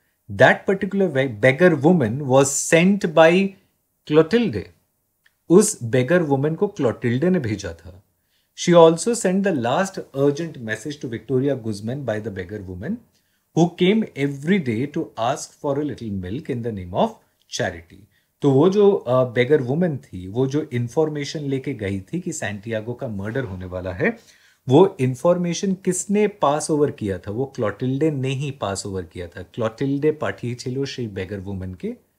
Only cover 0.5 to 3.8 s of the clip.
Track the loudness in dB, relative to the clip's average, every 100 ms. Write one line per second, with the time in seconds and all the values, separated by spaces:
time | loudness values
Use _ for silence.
0.5 | 4 0 -4 -2 0 0 0 -2 2 2
1.5 | 6 4 6 4 4 2 -2 2 4 4
2.5 | 0 2 4 4 2 2 6 6 6 2
3.5 | -4 _ _